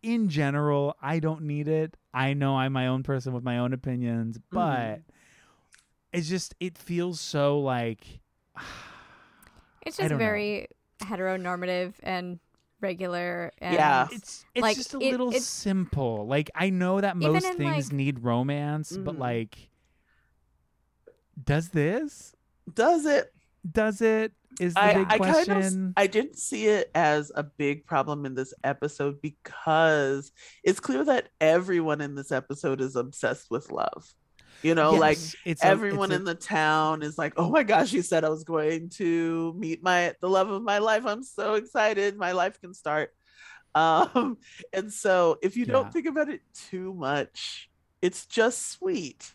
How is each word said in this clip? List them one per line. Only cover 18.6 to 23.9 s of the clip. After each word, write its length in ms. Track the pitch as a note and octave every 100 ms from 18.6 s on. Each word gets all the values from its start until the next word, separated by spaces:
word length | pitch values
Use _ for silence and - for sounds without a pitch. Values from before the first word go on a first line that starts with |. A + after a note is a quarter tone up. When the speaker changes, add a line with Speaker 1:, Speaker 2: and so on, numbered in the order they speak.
| D3 D3+ D3+ F#3
Speaker 1:
but, 160 | F#3
Speaker 2:
Mm-hmm. 80 | D3
Speaker 1:
like, 480 | B2+ A#2 A2+ - - _ _ _ _ _ _ _ _ _ _ _ _ _ - _ _ -
does 280 | B2+ D3 E3
this? 680 | D#3+ D3 A3+ D4+ - - _ _ _ -
Speaker 2:
Does 320 | E3 B3 E4+ D4+
it? 280 | C#4+ - _ _ _ F3+
Speaker 1:
Does 320 | F#3 A3